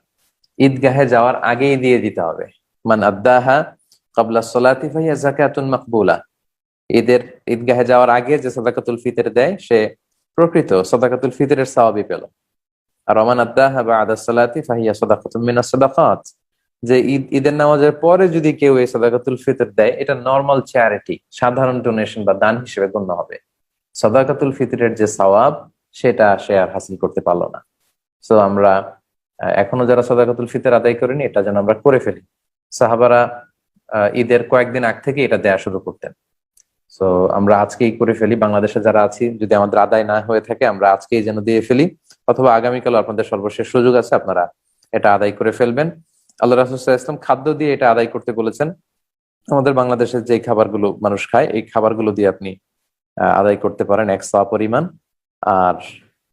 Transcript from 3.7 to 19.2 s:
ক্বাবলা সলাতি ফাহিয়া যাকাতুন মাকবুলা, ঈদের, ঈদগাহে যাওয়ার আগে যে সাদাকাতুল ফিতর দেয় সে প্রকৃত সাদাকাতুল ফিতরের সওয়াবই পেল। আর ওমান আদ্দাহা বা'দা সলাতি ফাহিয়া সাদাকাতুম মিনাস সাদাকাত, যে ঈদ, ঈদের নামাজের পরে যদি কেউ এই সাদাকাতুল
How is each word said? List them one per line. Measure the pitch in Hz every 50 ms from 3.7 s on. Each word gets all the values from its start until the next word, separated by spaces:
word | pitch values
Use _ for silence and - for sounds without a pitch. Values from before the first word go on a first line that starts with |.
| - _ _ _ _ _ _ _ -
ক্বাবলা | 117 113 110 113 113
সলাতি | 110 - - 123 127 127 131 131 156 147
ফাহিয়া | 135 160 160 160 147
যাকাতুন | - 139 139 135 156 143 131 - 143 135 135
মাকবুলা, | 131 123 - - 117 110 98 87 82 - - _ _ _ _ _ _ _ _ _ _ _ _ -
ঈদের, | - 117 113 120 123 123 123 - - - -
ঈদগাহে | 120 117 113 120 123 120 123 120
যাওয়ার | 117 127 123 123 120
আগে | 117 123 123 131 151 139
যে | 123 127
সাদাকাতুল | 123 127 110 120 113 131 - 123 120 117 -
ফিতর | 123 117 117 117 117
দেয় | 107 120 131 170 196
সে | 190 - - 120 110 107 107 - _ _ _ _ _ _ _ -
প্রকৃত | - 170 165 170 170 - - 98 92
সাদাকাতুল | 92 - - 113 127 123 127 123 135 131
ফিতরের | 123 - 143 131 147 135 131
সওয়াবই | 127 - 127 - 135 104 104 98
পেল। | - 87 82 - - _ _ _ _ _ _ _ _ _ _ _ _ _ _ -
আর | - 107
ওমান | 110 110 120 123 123
আদ্দাহা | 117 110 - 135 135 135 135 131 117
বা'দা | 113 117 110 107 101 110
সলাতি | - - - 117 120 120 117 117 160
ফাহিয়া | - - 120 117 113 110 104
সাদাকাতুম | - 113 104 104 - - - - 113 117
মিনাস | 120 120 120 123 -
সাদাকাত, | - 131 135 131 - 170 156 117 95 - - - _ _ _ _ _ _ _ _ _ - 120
যে | 117 127 127
ঈদ, | 117 120 139 135 131 -
ঈদের | - 135 135 147 147
নামাজের | 151 147 147 151 143 147 147
পরে | 147 - 165 170 180 185 190
যদি | 180 160 165 151 156 147
কেউ | - 143 139 131
এই | 127 123
সাদাকাতুল | 120 - 117 117 120 117 123